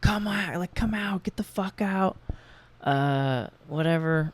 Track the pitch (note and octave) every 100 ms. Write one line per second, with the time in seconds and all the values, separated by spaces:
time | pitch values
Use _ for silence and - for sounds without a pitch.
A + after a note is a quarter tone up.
0 | - G#3 G#3 G3+ F#3+ D3 C4 - A3+ G#3+
1 | G3+ G3 - - G#3 - F#3+ - G3+ F#3+
2 | F#3+ - - - - - - - - C#3
3 | C#3+ C#3 C3+ C3 A2 - - D3 D#3+ E3
4 | D#3+ D#3+ D#3